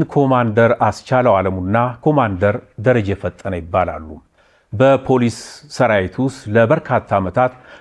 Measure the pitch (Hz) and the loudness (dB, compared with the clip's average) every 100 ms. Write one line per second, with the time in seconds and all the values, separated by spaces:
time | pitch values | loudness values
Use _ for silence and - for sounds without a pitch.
0 | 156 151 135 127 117 104 117 117 110 - | 2 0 2 2 0 2 2 2 0 -2
1 | - 127 123 98 95 95 92 110 123 120 | -2 0 4 2 0 -4 -2 -2 -2 -2
2 | 156 147 113 92 101 101 - - 107 123 | 0 0 0 0 -2 -2 -8 -6 0 0
3 | 98 95 90 - - 90 82 92 87 78 | 0 -4 -6 -10 -8 -8 -4 -2 -2 -4
4 | 78 78 _ _ _ _ - 104 131 135 | -14 -18 _ _ _ _ -10 0 2 2
5 | 127 127 120 - - - - - 120 104 | 2 0 0 -2 -14 -20 -14 -2 0 2
6 | 92 - 131 - - 110 113 160 - 120 | 0 -4 -6 -6 -2 2 4 2 0 -4
7 | - 101 92 107 127 - - - | 0 -2 0 0 -2 -2 -20 -20